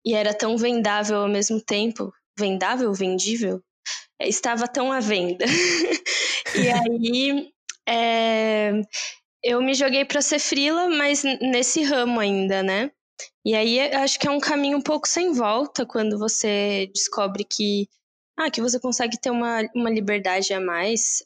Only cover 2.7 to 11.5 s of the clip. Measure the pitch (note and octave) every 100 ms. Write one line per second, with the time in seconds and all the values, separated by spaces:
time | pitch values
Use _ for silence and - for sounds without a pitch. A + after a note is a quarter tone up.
2.7 | B3 A#3+ F#3+ F#3+ F#3 G3 A#3 G3+ F#3 -
3.7 | _ - - - - - - B3 A#3 A#3+
4.7 | C#4 B3+ C4+ G#3+ G#3 F3 F3+ B3 D#4+ F4+
5.7 | E4+ E4 E4+ - - - - - - B3
6.7 | A#3+ A#3 A#3 A3+ B3 C4+ C#4+ - _ -
7.7 | - - A#3 A#3 A3+ A3+ A3 A3 G#3+ G#3
8.7 | G#3 G#3 - - - _ _ A#3+ A#3+ C4
9.7 | C4+ C4+ C4 C#4 D4 C#4 D4+ - C#4+ C#4+
10.7 | E4 F4+ D#4 C#4+ C#4+ C#4 C4 B3+